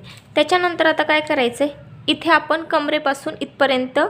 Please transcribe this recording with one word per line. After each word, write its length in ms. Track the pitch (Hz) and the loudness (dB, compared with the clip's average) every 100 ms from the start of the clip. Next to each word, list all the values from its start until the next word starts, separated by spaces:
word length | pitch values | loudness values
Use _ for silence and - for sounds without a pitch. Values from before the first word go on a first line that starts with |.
| - - - - | -14 -20 -4 -2
त्याच्यानंतर 500 | 302 359 359 330 320 | 2 2 2 2 2
आता 180 | 311 | 2
काय 160 | 302 302 | 2 0
करायचं 460 | 302 294 240 240 285 | 0 0 -2 0 -4
आहे, 80 | - - - - | -4 -18 -8 -4
इथे 220 | - 320 | -2 2
आपण 340 | 311 311 311 | 2 2 -4
कमरेपासून 680 | 320 320 294 302 294 277 - - | -2 -2 0 -2 -2 -4 -6 -8
इथपर्यंत 580 | 285 - 269 254 254 285 359 | -8 0 0 0 -2 -2 -2